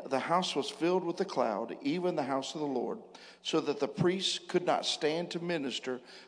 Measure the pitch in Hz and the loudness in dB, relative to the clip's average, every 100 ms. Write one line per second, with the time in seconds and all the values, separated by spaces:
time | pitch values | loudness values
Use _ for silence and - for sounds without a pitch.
0 | - 131 139 175 180 147 135 - 170 185 | -2 -2 2 2 2 -2 -2 0 2 2
1 | 170 175 190 - 120 101 113 - 139 175 | 2 -2 0 2 2 0 -2 -4 -2 0
2 | 180 160 139 135 131 160 147 123 110 113 | 0 0 0 -2 -2 -4 -2 0 -2 -4
3 | - - - - - 160 156 139 139 - | -10 -20 -20 -12 0 2 2 0 0 2
4 | 175 190 180 - - 180 180 180 - - | 2 4 0 -2 0 0 4 2 2 0
5 | 151 160 175 175 175 170 135 107 127 123 | 0 0 -2 -4 -2 -2 -2 -4 -4 -6
6 | - - | -8 -20